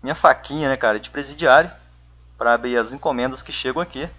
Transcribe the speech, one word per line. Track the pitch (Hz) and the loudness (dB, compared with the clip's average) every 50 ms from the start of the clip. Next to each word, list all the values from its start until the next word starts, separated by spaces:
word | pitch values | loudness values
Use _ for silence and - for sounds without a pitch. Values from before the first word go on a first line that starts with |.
minha | - 131 143 | -6 -6 -8
faquinha, | - - 165 135 - - - 139 151 156 139 | 4 4 4 4 4 -2 -10 -6 -2 -2 -2
né, | 135 | -2
cara, | 131 - 113 107 107 | 0 0 0 0 0
de | - - | -4 -8
presidiário | - 143 143 139 143 151 165 147 127 147 170 175 - - - - - - - - - - - - - - | -10 -10 -10 -8 -8 -2 4 6 6 6 6 4 -4 -18 -20 -20 -20 -20 -20 -20 -20 -20 -20 -20 -12 -4
pra | 113 117 120 | 0 2 2
abrir | 117 117 127 123 | 2 0 0 0
as | 120 113 110 127 | 0 0 -2 -6
encomendas | 143 - 160 139 120 123 131 131 131 - | -6 -4 -2 -2 -2 -2 -4 -4 -8 -12
que | - | -10
chegam | - - - 131 131 156 175 | -10 -6 -4 -4 -4 -4 -6
aqui. | 175 - 131 143 - - | -6 -6 -10 -10 -10 -12